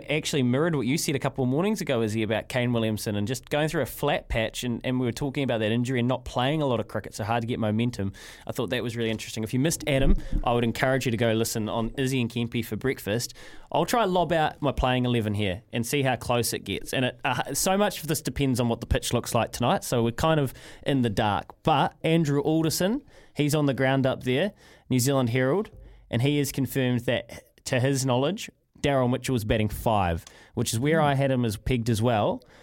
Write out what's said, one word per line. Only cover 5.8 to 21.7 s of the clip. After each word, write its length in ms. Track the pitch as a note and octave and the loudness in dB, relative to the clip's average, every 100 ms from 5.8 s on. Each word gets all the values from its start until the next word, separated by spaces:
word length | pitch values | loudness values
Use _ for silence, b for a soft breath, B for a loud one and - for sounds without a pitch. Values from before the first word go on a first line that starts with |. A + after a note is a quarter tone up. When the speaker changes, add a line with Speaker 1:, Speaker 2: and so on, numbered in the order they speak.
| B2 C3 | 2 0
Speaker 1:
and 80 | A#2+ | 0
not 180 | C3 | -2
playing 380 | - - B2+ D#3 | -4 -2 0 2
a 40 | C#3+ | 0
lot 120 | A#2 | 0
of 80 | G#2 | -2
cricket, 260 | A2 - | -6 -8
so 120 | - | -6
hard 160 | G#2 A#2 | -2 -2
to 80 | A#2 | -2
get 100 | A2+ | 0
momentum. 540 | G#2+ G#2+ A#2+ B2 G2 - B B B | 0 2 0 0 -4 -6 B B B
I 60 | |
thought 180 | - A2+ | -4 -2
that 140 | B2+ | -2
was 120 | A#2 A#2 | -4 -2
really 140 | A2+ | -2
interesting. 320 | A2 - - | -2 -6 -6
If 100 | A2 | -2
you 60 | B2+ | 0
missed 240 | D3+ - - | 0 0 0
Adam, 260 | C3+ C3+ - B B | 4 6 4 B B
I 80 | B2 | 2
would 100 | A#2+ | 2
encourage 440 | A#2+ A2 C3 C3+ B2+ | 2 0 0 2 0
you 40 | |
to 60 | A2+ | 2
go 160 | A#2 | 2
listen 360 | A2 A2+ A#2 G#2+ | 2 0 -2 -2
on 220 | G#2 A2+ - | -2 -2 -2
Izzy 220 | C3 C3+ | -2 0
and 100 | A#2 | 0
Kempy 340 | A#2+ A#2 A#2+ | -2 -4 -4
for 120 | A2 G#2 | -4 -4
breakfast. 580 | C3 - - A2 - - B B B | -4 -4 -2 -2 -4 -10 B B B
I'll 120 | C3+ | -2
try 200 | E3 B3 | 2 2
and 100 | G#3 | 2
lob 180 | F3+ D#3 | 2 2
out 300 | E3 D3+ - | 2 0 0
my 80 | C#3+ | -2
playing 360 | - B2+ B2+ B2 | 0 2 2 2
eleven 280 | A#2+ G#2+ | 0 0
here 280 | G#2 G#2 F2 - | 0 -2 -4 -6
and 120 | B2 | -6
see 180 | A2+ D3 | -2 0
how 120 | C3+ | 0
close 380 | A#2+ - A#2+ A#2 | -2 0 0 0
it 80 | - | -4
gets. 320 | - F#2+ - | -4 -6 -4
And 120 | - B2+ | -2 -2
it, 120 | - | -2
uh, 280 | C#3 B2+ - | -4 -2 -4
so 240 | C#3 F#3+ F#3+ | -2 0 2
much 240 | G#3 - | 2 -2
of 60 | D#3 | -4
this 160 | D#3 | -4
depends 380 | - B2+ C#3 A#2+ | -4 -2 0 2
on 80 | A#2+ | 0
what 120 | A2+ | 0
the 60 | - | 0
pitch 260 | B2+ - | -2 0
looks 220 | B2 - | -2 0
like 160 | A#2+ A2 | 0 0
tonight, 320 | - A#2+ G3 | 0 0 0
so 220 | - B2 | 0 0
we're 80 | A#2 | 0
kind 260 | - D#3+ D#3 | 2 2 2
of 160 | C3+ - B B - | 2 -4 B B 0
in 160 | C#3 | 2
the 80 | A#2+ | 2
dark. 360 | G2+ G#2+ G2 - - | 2 2 2 -2 -4
But 300 | - | 2